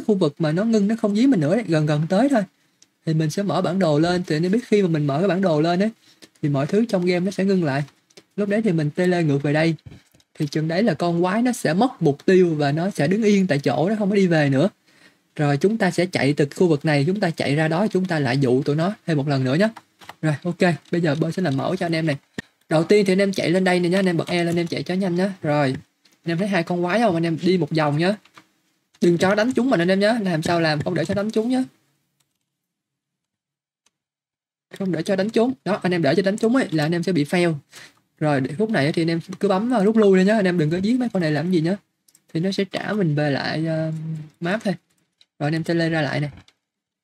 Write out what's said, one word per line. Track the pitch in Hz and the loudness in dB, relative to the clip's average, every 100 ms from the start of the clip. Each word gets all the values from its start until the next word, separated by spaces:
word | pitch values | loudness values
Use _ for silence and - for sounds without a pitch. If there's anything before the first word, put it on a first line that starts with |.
| 269 | 2
khu | 202 | 2
vực | 156 - | 0 0
mà | 156 | -2
nó | 165 | 0
ngưng | 226 220 196 | 2 2 2
nó | 226 | 0
không | 208 208 | 0 2
dí | 277 | 2
mình | 208 | 4
nữa | 147 220 | 2 0
đấy, | 190 | 0
gần | 156 156 | 0 0
gần | 151 160 | 0 0
tới | 190 277 | 0 2
thôi, | 240 190 _ _ _ _ _ 165 | 0 -2 _ _ _ _ _ -4
thì | |
mình | 156 156 | -2 -2
sẽ | 202 | -2
mở | 202 156 | -2 -2
bản | 175 190 | -2 0
đồ | 170 147 | 2 2
lên. | 170 180 180 | 2 0 -2
Thì | 151 | -2
anh | 180 | 0
em | |
biết | 226 - | -2 2
khi | 208 | 2
mà | 180 | 2
mình | 156 143 | 0 0
mở | 139 | 0
cái | 196 | 0
bản | 175 | 0
đồ | 190 151 | 2 2
lên | 165 180 | 2 2
ấy, | 214 - _ _ - _ | 0 -4 _ _ -20 _
thì | 151 | -2
mọi | 139 143 | -2 0
thứ | 202 233 | 0 0
trong | 190 180 | 0 0
game | 180 | 0
nó | 190 | -2
sẽ | 190 196 | -2 0
ngưng | 190 | 2
lại. | 156 135 143 _ _ - _ - | 0 -2 -4 _ _ -20 _ -6
Lúc | 202 | -2
đấy | 208 | 0
thì | 220 | 0
mình | 165 147 | 0 -2
tele | 165 180 175 | 0 0 2
ngược | 160 139 | 2 0
về | 147 | 0
đây. | 151 165 156 - - _ _ _ - | 2 0 -2 -10 -20 _ _ _ -8
Thì | 147 | -6
chừng | 160 160 | -4 -2
đấy | 175 | 0
là | 226 | 0
con | 156 175 170 | 0 0 0
quái | 180 214 | 0 0
nó | 247 | -2
sẽ | 226 147 | -2 0
mất | 175 254 - | 2 0 2
mục | 151 139 - | 0 2 4
tiêu | 185 180 151 | 4 4 2
và | 143 | 0
nó | 151 185 | 0 -2
sẽ | 170 147 | -2 0
đứng | 208 | 2
yên | 208 196 185 | 2 2 2
tại | 143 | 0
chỗ, | 143 143 170 | 0 0 0
nó | 220 | 0
không | 196 | 0
có | 202 | 2
đi | 185 | 2
về | 156 143 | 4 2
nữa. | 135 185 - _ _ - _ _ - | 2 0 -2 _ _ -20 _ _ -2
Rồi | 147 139 | 0 2
chúng | 190 226 | 0 2
ta | 190 | 0
sẽ | 165 180 | 0 -2
chạy | - 135 | 0 0
từ | 147 147 - | 0 -2 0
khu | 185 | 0
vực | 143 160 | 2 2
này, | 143 147 | 0 0
chúng | 208 | 0
ta | 180 | -2
chạy | - 120 147 | -2 -2 0
ra | 156 | 0
đó, | 165 220 | 0 0
chúng | 185 185 | -2 -2
ta | 160 | -2
lại | 131 135 | 0 0
dụ | 131 127 | 2 2
tụi | 143 147 | 0 -2
nó | 175 214 - | -2 -4 -4
thêm | 151 | -2
một | 143 | 0
lần | 135 | -2
nữa | 131 156 | 0 0
nhé. | 220 - - _ - - | 0 -2 -18 _ -20 -6
Rồi, | 156 139 | -4 -4
ok, | 175 175 180 151 - | -6 0 0 0 -4
bây | 175 | -2
giờ | 165 156 | 0 0
Bơ | 160 | -2
sẽ | 190 | -2
làm | 170 135 | -2 -2
mẫu | 127 185 | -2 -4
cho | 170 | -2
anh | 160 | -2
em | 160 | -2
này. | 139 _ - - _ _ | -4 _ -18 -18 _ _
Đầu | 160 | -2
tiên | 170 208 196 | 4 4 4
thì | |
anh | 185 | 2
em | 196 | 0
chạy | 190 151 | 0 0
lên | 185 | 0
đây | 185 180 | 2 2
nè | 175 | 2
nhá, | 190 | 2
anh | 185 | 2
em | 170 | 0
bật | 139 | -2
E | 175 | -2
lên, | 170 | 0
anh | 170 | -2
em | 170 | -4
chạy | 127 | -6
cho | - | -4
nhanh | 185 196 175 | -2 -2 0
nhá. | 196 185 | -2 -2
Rồi, | 156 147 135 139 - _ _ _ | -2 0 0 -2 -12 _ _ _
anh | 165 | -6
em | 165 | -4
thấy | 202 | -2
hai | 185 | -2
con | 170 175 | -2 -4
quái | 175 208 | -2 0
không? | 226 165 | 0 0
Anh | 170 | -2
em | 156 | -2
đi | 170 185 | 0 0
một | 147 | 0
vòng | 156 151 147 | 0 0 0
nhá. | 180 214 _ - _ _ _ _ _ _ | 0 -2 _ -20 _ _ _ _ _ _
Đừng | 180 170 | 2 4
cho | 190 | 2
nó | 208 | 2
đánh | 233 | 0
trúng | 240 262 | 0 0
mình | 190 | 2
anh | 175 | 2
em | 190 | 2
nhá, | 208 240 | 2 0
làm | 190 156 | -2 -2
sao | 180 170 | 0 0
làm | 160 151 | 0 0
không | 180 | -2
để | 165 165 | -4 -2
cho | |
đánh | 202 214 | -4 -2
trúng | 220 233 | -2 0
nhá. | 254 262 _ _ _ _ _ _ _ _ _ _ _ _ _ _ _ _ _ _ _ _ _ _ _ _ _ _ _ _ _ _ - | -2 -4 _ _ _ _ _ _ _ _ _ _ _ _ _ _ _ _ _ _ _ _ _ _ _ _ _ _ _ _ _ _ -8
Không | 190 | -4
để | 160 | -4
cho | 175 190 | -2 -2
đánh | 208 | 0
trúng. | 226 247 254 175 | 0 0 -2 -4
Đó, | 208 | -2
anh | 180 | -2
em | 175 | 0
để | 160 180 | 2 2
cho | |
đánh | 190 214 | 0 0
trúng | 226 262 | 0 0
ấy | 196 | 0
là | 156 147 | -2 0
anh | 170 | -2
em | |
sẽ | 185 | 0
bị | 170 | -2
fail. | 143 180 175 151 - - - _ _ _ | 0 0 0 -2 -10 -20 -20 _ _ _
Rồi, | 151 139 | -2 0
để | 131 151 | -2 -4
khúc | 220 | -2
này | 190 143 | 0 0
thì | 170 | 0
anh | 165 | -2
em | 165 - - | -2 -6 -4
cứ | 202 | 0
bấm | 190 240 | 0 0
vào | 240 196 | 2 2
rút | 220 | 4
lui | 202 185 | 6 6
đi | 190 | 4
nhá, | 220 | 2
anh | 190 | 2
em | 175 | 0
đừng | 151 | 0
có | 175 | 0
giết | 202 254 | 0 0
mấy | 240 | -2
con | 190 | -2
này | 156 | 0
làm | 147 175 | -2 0
gì | 180 | 0
nhá. | 160 202 _ _ _ _ _ | 0 -4 _ _ _ _ _
Thì | 165 | -4
nó | 190 | -2
sẽ | 196 | -2
trả | 190 - - | -4 -6 -4
mình | 208 170 147 | -2 0 0
về | 147 | 0
lại, | 135 - 156 160 | -2 -4 -4 -4
ờ, | 160 160 160 160 156 151 _ | -4 -4 -6 -8 -10 -12 _
map | 170 220 | -6 -4
thôi. | 208 170 _ _ _ _ _ _ | -4 -6 _ _ _ _ _ _
Rồi | 147 | -4
anh | 160 | -2
em | |
sẽ | 165 | -2
lên | 170 165 | -2 0
ra | 160 | -2
lại | 143 147 | -2 -4
nè. | 147 - - _ _ _ _ _ | -6 -10 -20 _ _ _ _ _